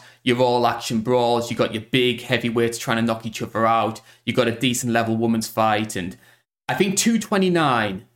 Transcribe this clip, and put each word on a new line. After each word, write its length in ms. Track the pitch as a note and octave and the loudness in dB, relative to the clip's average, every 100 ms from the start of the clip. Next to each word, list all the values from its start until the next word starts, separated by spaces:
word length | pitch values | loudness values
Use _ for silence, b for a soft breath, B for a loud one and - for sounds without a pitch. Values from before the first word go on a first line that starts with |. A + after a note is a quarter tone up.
| B B | B B
your 180 | B2+ A#2+ | 0 2
all-action 600 | B2+ A#2+ A#2 A2+ - A2+ | 4 4 2 0 -4 -2
brawls, 500 | A2 B2 A#2+ A#2+ A#2 | 0 2 2 0 0
you've 80 | A2+ | -2
got 160 | A#2 | -2
your 80 | G#2+ | -2
big 400 | - C3 B2 A2+ | -2 0 2 0
heavyweights 560 | - A#2+ A#2+ A#2 A#2 A#2 | -2 -2 0 0 0 -2
trying 200 | - A2+ | -2 0
to 40 | |
knock 240 | A2+ A2+ A#2 | 0 -2 -6
each 160 | - | -8
other 240 | A2 G#2 A2+ | -6 0 2
out, 340 | A2+ G#2+ A2 - b | 2 0 -4 -14 b
you've 120 | b B2 | b 0
got 100 | A#2 | 0
a 60 | |
decent 400 | A2 C3 A#2+ B2 | 0 -2 -2 0
level 240 | A#2 A2 A2+ | 0 0 0
women's 320 | A#2 A2+ A2 | 0 0 -2
fight, 480 | - A2 G#2+ G#2+ G2 | 0 0 0 -2 -6
and 200 | F2 - b b b _ - | -8 -10 b b b _ -4
I 60 | |
think 220 | C3 G3 G3 | -2 0 0
two 220 | A3+ A3+ | 2 0
twenty-nine 880 | - G3+ F#3 F3 D3 A#2+ G#2+ F#2+ - | 0 0 2 2 2 2 -2 -6 -12